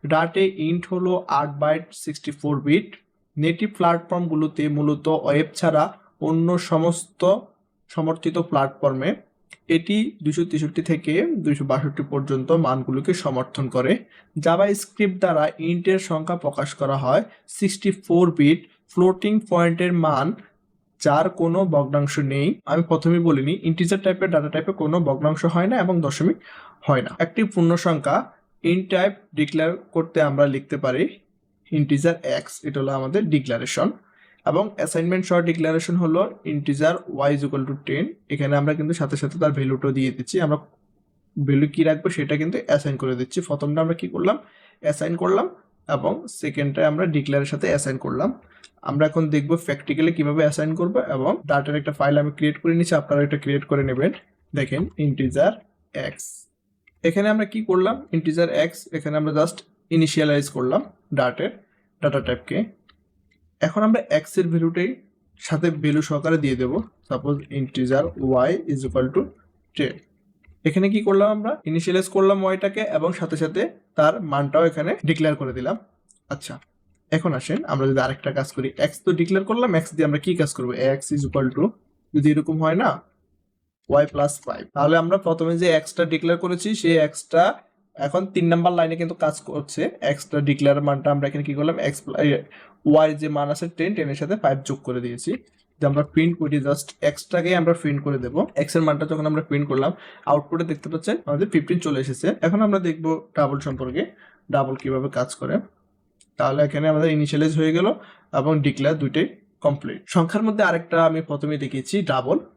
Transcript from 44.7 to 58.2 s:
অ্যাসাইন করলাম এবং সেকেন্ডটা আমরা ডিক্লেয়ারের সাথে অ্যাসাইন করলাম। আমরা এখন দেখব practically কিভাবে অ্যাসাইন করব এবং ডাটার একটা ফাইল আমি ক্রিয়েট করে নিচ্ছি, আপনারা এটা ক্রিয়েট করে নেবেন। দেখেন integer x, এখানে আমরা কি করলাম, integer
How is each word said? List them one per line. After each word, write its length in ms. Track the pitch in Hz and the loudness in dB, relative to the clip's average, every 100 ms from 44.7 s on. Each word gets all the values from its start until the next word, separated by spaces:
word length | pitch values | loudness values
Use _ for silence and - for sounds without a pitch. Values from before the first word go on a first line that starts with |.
| _ | _
অ্যাসাইন 300 | - 196 170 170 | -4 -2 -4 0
করলাম 240 | 185 202 359 - _ _ - 143 | 2 2 0 -8 _ _ -4 -2
এবং 160 | 175 - - - | -2 -4 -8 -8
সেকেন্ডটা 400 | 151 147 143 139 156 | -6 -2 -2 2 0
আমরা 140 | 151 185 151 | 2 0 0
ডিক্লেয়ারের 340 | 143 139 139 | 0 0 0
সাথে 140 | 143 - | -2 0
অ্যাসাইন 240 | 143 139 131 | 0 -2 -4
করলাম। 260 | 143 127 202 262 _ _ - _ 139 | -4 -2 -2 -4 _ _ -20 _ -4
আমরা 160 | 143 151 | 0 2
এখন 120 | 160 156 | 2 0
দেখব 160 | 147 143 165 - | 0 0 -2 -2
practically 460 | - - 139 160 165 | -6 -4 0 0 2
কিভাবে 220 | 147 151 151 | 0 2 2
অ্যাসাইন 240 | 147 156 160 | 0 -4 -2
করব 140 | 180 214 - 135 | 0 0 -2 -2
এবং 160 | 139 - 147 | 0 -2 0
ডাটার 240 | 143 143 147 | 0 0 -4
একটা 120 | 147 147 | -4 0
ফাইল 160 | 143 147 | 2 2
আমি 100 | 147 147 | 0 0
ক্রিয়েট 180 | 151 151 | -2 0
করে 120 | 165 165 | 0 2
নিচ্ছি, 160 | 170 160 | 2 0
আপনারা 200 | 139 143 143 | 2 0 2
এটা 120 | 143 | 0
ক্রিয়েট 200 | 139 139 - | -2 -2 0
করে 120 | 139 135 | 0 0
নেবেন। 240 | 127 160 - _ _ _ | 0 0 -2 _ _ _
দেখেন 300 | 147 131 147 190 - | -4 -2 -2 -4 -2
integer 480 | 151 135 131 - 196 220 _ _ _ 139 135 | -2 0 0 2 2 2 _ _ _ -10 -10
x, 40 | - - - - _ _ _ _ _ 170 | -10 -18 -18 -20 _ _ _ _ _ 0
এখানে 180 | 180 208 | 2 2
আমরা 120 | 214 202 | 2 0
কি 80 | 220 220 | -4 0
করলাম, 260 | 185 185 269 - | 2 2 0 -2
integer 320 | 165 | -2